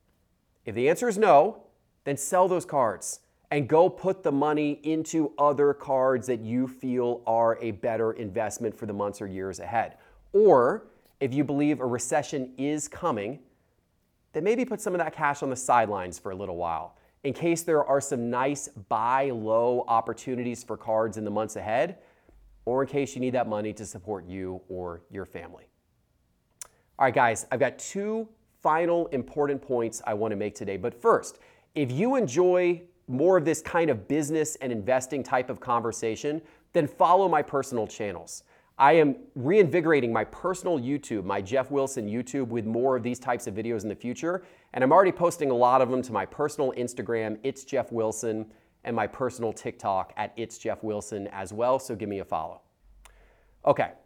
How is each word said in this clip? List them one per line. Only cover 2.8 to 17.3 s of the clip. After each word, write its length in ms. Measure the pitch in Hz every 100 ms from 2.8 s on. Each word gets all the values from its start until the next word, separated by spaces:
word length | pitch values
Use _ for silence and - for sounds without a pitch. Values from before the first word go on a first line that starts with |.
| 113 90 - - _ _ -
and 180 | 147 123
go 220 | 156 180
put 320 | 180 190 190
the 100 | 156
money 480 | 139 151 151 147 143
into 500 | 151 160 156 165 147 -
other 360 | 147 139 143
cards 520 | 139 - 135 131 127 127
that 140 | 113
you 260 | 113 123 127
feel 560 | - 131 123 120 120 113
are 320 | 113 113 113
a 120 | 117
better 400 | 98 120 113 113
investment 640 | 117 104 107 107 - 113
for 120 | - 107
the 60 |
months 260 | 101 101 -
or 60 | 101
years 340 | 95 95 90
ahead. 380 | 87 113 90 - _ _ _
Or 540 | 196 208 135 127 214 - _ _ -
if 140 | 110
you 100 | 139
believe 360 | 135 143 147 131
a 60 | 123
recession 680 | 120 - 151 143 147 127 127
is 320 | 143 151 -
coming, 520 | - 170 110 104 151 _ _ _ _ _ _ _ _ _
then 100 | 156
maybe 220 | 190 247
put 160 | 233 208
some 140 | 202
of 40 | 175
that 140 | 160
cash 280 | 156 147 143
on 80 | 139
the 60 | 127
sidelines 600 | - 120 107 98 90 87
for 140 | 101
a 20 |
little 220 | 92 98 85
while 400 | 85 80 87 _ _ _
in 100 | 139